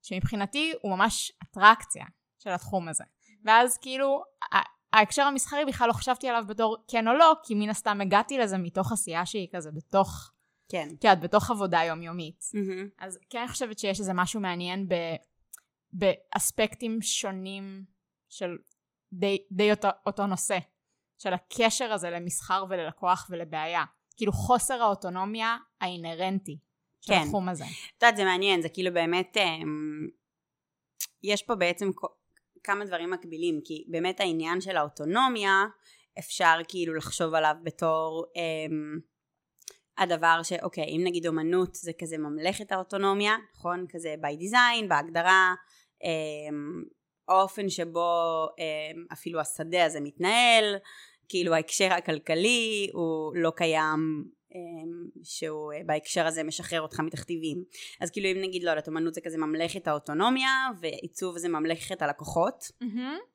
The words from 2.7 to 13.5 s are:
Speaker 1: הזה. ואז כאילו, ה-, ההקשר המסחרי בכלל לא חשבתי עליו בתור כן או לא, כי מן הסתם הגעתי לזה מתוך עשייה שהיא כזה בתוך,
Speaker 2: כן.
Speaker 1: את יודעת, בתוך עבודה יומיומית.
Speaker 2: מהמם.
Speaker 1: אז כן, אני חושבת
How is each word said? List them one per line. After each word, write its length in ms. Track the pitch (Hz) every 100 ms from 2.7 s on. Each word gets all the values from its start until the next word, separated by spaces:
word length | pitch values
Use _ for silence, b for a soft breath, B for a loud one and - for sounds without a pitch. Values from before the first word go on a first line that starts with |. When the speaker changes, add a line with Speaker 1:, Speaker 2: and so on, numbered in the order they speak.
| 190 165
Speaker 1:
הזה. 160 | 156 - _ b b
ואז 340 | 214 226 247 -
כאילו, 440 | 262 262 277 277 - _ -
ה-, 420 | - - _ _ 220
ההקשר 240 | 208 -
המסחרי 420 | 277 269 - 285
בכלל 240 | 269 - 240
לא 40 |
חשבתי 360 | 226 - 247 262
עליו 160 | 233 208
בתור 300 | 214 220 220 -
כן 200 | 233 226
או 60 |
לא, 180 | 277 330 320
כי 120 | -
מן 160 | 208 208
הסתם 300 | 208 220 202
הגעתי 380 | 196 202 - 269
לזה 200 | 220 190
מתוך 340 | 175 190 190
עשייה 340 | 220 - 165 175
שהיא 220 | 214 180
כזה 180 | 180 151
בתוך, 640 | 151 - 196 196 78 - _ _ _ _
Speaker 2:
כן. 200 | 180 151 160
Speaker 1:
את 60 |
יודעת, 160 | 220 185
בתוך 300 | 170 208 208
עבודה 340 | 214 196 170
יומיומית. 600 | 165 160 170 175 156 - -
Speaker 2:
מהמם. 340 | 214 190 185 196 _
Speaker 1:
אז 200 | 190 185 _
כן, 80 | 240
אני 100 |
חושבת 300 | 247